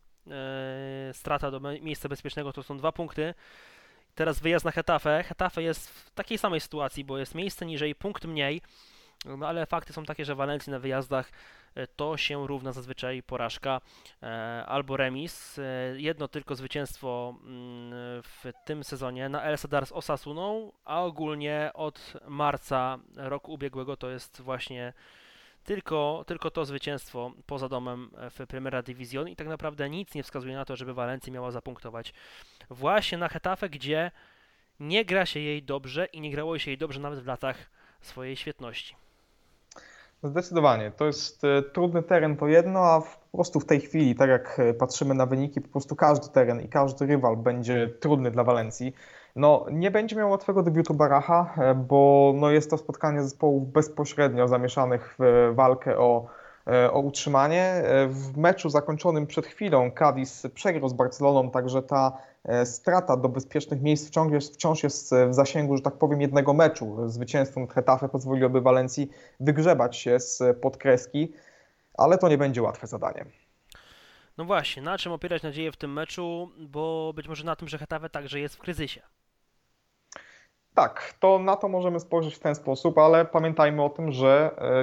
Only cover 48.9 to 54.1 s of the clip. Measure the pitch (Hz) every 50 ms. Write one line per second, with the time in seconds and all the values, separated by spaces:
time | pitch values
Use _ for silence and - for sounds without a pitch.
48.9 | 131 - - - - - - _ _ 127 143 147 151 - - - 143 160 175 202
49.9 | 196 214 214 220 214 220 214 202 196 196 - - 196 196 175 175 156 165 165 -
50.9 | 156 147 151 139 139 139 139 - 170 170 170 175 - 156 131 131 131 131 127 127
51.9 | 143 139 139 139 139 139 139 139 139 143 147 147 147 151 151 151 165 156 156 -
52.9 | - - - 156 147 147 143 139 135 - - 151 139 139 135 131 131 156 151 156
53.9 | 151 - 147 143